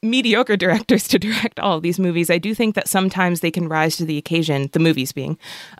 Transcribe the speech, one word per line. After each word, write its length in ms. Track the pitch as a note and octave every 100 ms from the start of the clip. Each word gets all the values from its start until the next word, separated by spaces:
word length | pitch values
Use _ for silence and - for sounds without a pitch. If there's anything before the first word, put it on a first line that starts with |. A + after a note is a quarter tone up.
mediocre 560 | A3 B3+ A3+ G#3 B3+ G3+
directors 520 | F3+ G3+ A3 A#3 -
to 100 | G#3
direct 400 | G#3 A3 A3+ -
all 180 | - E3
of 60 |
these 160 | E3+ F3
movies. 320 | F3+ E3+ E3+
I 80 | E3+
do 160 | F3+
think 220 | A3 A3+ G#3
that 100 | -
sometimes 540 | F#3+ F#3+ F#3+ F3+ F3
they 100 | E3+
can 180 | D#3+ E3+
rise 280 | D#3 D#3+ -
to 80 |
the 120 | D#3+ D3
occasion, 540 | - E3 D#3+ C#3+ C#3
the 60 | E3
movies 320 | E3 D#3+ C3
being. 260 | - C3+ D#3 - - - -